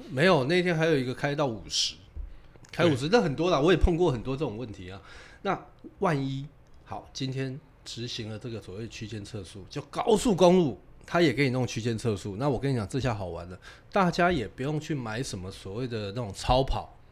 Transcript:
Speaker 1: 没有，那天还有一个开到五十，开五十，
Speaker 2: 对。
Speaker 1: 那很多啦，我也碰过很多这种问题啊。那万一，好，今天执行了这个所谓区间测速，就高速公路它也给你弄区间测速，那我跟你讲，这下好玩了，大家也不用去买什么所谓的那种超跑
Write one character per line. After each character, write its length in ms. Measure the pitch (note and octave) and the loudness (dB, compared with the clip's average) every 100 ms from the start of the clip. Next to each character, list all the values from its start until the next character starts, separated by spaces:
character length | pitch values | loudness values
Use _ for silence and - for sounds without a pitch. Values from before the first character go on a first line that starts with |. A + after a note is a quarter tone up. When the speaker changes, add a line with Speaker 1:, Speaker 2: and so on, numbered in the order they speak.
| C4+ | -6
Speaker 1:
没 160 | C3+ F3 | 2 6
有， 180 | E3 B2+ | 6 4
那 160 | F3+ | 2
天 140 | F3+ D#3+ | 4 4
还 100 | D#3+ | 4
有 120 | D3+ | 4
一 60 | |
个 100 | B2+ | 2
开 200 | B2 D3 C#3+ | -2 -2 0
到 100 | C#3+ | 0
五 160 | A2 E2 | -2 -4
十， 260 | - - - - - - - - - - | -2 -2 -4 -14 -12 -12 -12 -18 -20 -10
开 140 | - E3+ | 0 2
五 100 | C3+ | 2
十， 120 | C#3+ | 4
Speaker 2:
对。 100 | A#3 | 4
Speaker 1:
那 60 | |
很 120 | F3+ C3 | 4 2
多 140 | E3+ | 2
啦， 100 | D#3 | 4
我 120 | D3+ | 6
也 60 | F3+ | 6
碰 200 | - E3 | 6 4
过 140 | F3+ | 4
很 100 | B2+ | 2
多 140 | G#2+ C3+ | -2 -4
这 100 | D3+ | -4
种 120 | G#2 | -6
问 140 | A#2+ | -10
题 200 | G2+ F2+ | -12 -14
啊。 100 | F#2+ - - - - | -14 -16 -20 -20 -8
那 180 | G3+ F3 - - - - | -4 -4 -6 -20 -20 -2
万 200 | F#3+ D3 | 0 0
一， 260 | C3+ C3+ C#3+ - - - - | 0 -4 -10 -14 -20 -20 -14
好， 240 | G#2+ - | -14 -12
今 180 | - C3 | -8 -6
天 280 | C3 C3+ C3 - - - | -4 -6 -8 -14 -20 -14
执 220 | - A#2+ | -10 -8
行 220 | - G#2+ | -8 -8
了 80 | A2 | -8
这 120 | B2+ | -10
个 120 | A2+ | -10
所 160 | - F#2 | -10 -10
谓 100 | A2+ | -10
区 200 | - G#2+ | -10 -10
间 160 | A2 | -10
测 200 | G2 G#2+ | -10 -10
速， 220 | F#2 G2+ F#2 | -12 -14 -14
就 120 | - | -12
高 340 | - E3 E3 G#3+ | -8 -6 -2 0
速 180 | C4 F#3 | 2 6
公 220 | F3+ F#3 | 6 8
路 220 | D#3+ G2+ - - - | 4 0 -12 -20 -4
它 160 | E3+ | 2
也 100 | E3+ | 4
给 140 | B2+ C#3+ | 4 2
你 40 | |
弄 140 | B2 A#2+ | 2 -2
区 160 | - | -2
间 160 | A2+ A2+ | -2 -2
测 200 | A#2 G2+ | 0 -2
速， 180 | G#2+ F#2+ | -4 -4
那 120 | C#3+ | -2
我 100 | A#2+ | 0
跟 120 | C3+ | 0
你 40 | C3 | -2
讲， 120 | G2+ | -2
这 120 | C#3 | -2
下 140 | B2 | -2
好 140 | G#2+ F#2 | -2 -4
玩 200 | E2 F2 | -8 -10
了， 80 | F#2 - - - | -14 -18 -20 -2
大 200 | - F#3 | 2 4
家 200 | D#3+ F3 | 4 2
也 160 | F3 G2 | 2 -2
不 140 | - | -6
用 180 | C3 D3+ | -4 -4
去 140 | D3+ | -4
买 300 | D3+ A#2 G#2+ | -4 -4 -6
什 140 | C3 G2 | -6 -6
么 120 | F2+ | -10
所 260 | F#2+ F#2+ G2+ | -10 -10 -6
谓 120 | C3 | -4
的 200 | A2+ G2+ | -4 -6
那 80 | G#2 | -6
种 180 | A#2 F#2 | -6 -4
超 280 | - B2+ | 2 4
跑 340 | C3+ A2 D#2 - - | 4 0 -4 -14 -20